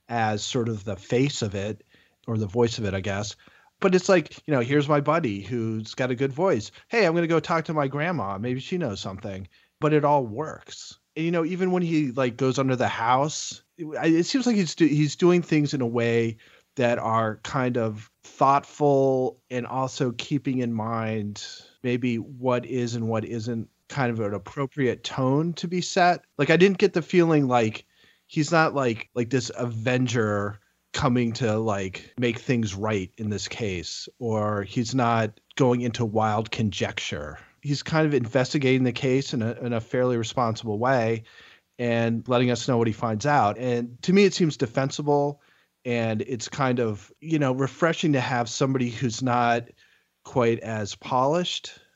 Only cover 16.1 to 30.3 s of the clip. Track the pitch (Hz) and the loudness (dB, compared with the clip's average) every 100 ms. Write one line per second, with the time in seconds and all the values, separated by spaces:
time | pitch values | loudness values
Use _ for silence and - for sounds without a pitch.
16.1 | 117 113 113 _ - _ - 120 120 110 | 2 2 -2 _ -20 _ 0 0 2 0
17.1 | 113 110 104 - 139 127 123 113 107 - | 0 0 -2 -6 -2 0 0 -2 -4 -12
18.1 | _ - - 135 139 139 - 147 139 135 | _ -12 2 4 4 0 0 2 4 4
19.1 | 131 127 - - 123 120 127 131 - 131 | 2 0 -4 -8 -8 -6 -4 -4 -2 -4
20.1 | 117 - 143 143 127 120 113 110 117 110 | -4 -4 -4 -2 -2 -2 -2 -4 -4 -2
21.1 | 110 104 101 - - - _ 123 123 127 | -4 -4 -8 -14 -16 -20 _ -4 -2 0
22.1 | 117 95 127 127 123 120 127 120 117 113 | -2 -4 -6 -2 -2 -2 -4 -2 -2 -2
23.1 | 110 107 117 113 113 - _ - 143 123 | -2 -2 -6 -4 -6 -8 _ -10 -2 -2
24.1 | 113 101 101 - - 135 147 127 - - | -2 -4 -6 -8 -8 -6 0 0 0 -4
25.1 | - 131 143 170 160 175 175 - 196 175 | -2 2 2 0 -4 -4 -4 -2 4 4
26.1 | 170 _ - 147 165 196 190 196 175 151 | 4 _ 0 4 6 6 6 2 0 2
27.1 | 180 165 151 135 123 110 - - _ _ | 4 6 4 4 4 2 -2 -12 _ _
28.1 | _ _ 160 147 165 160 139 127 110 - | _ _ -2 2 4 4 2 0 -2 -4
29.1 | 123 113 131 113 - 120 113 117 127 127 | -4 0 -2 -2 -6 -6 -4 0 0 2
30.1 | 120 107 | 0 0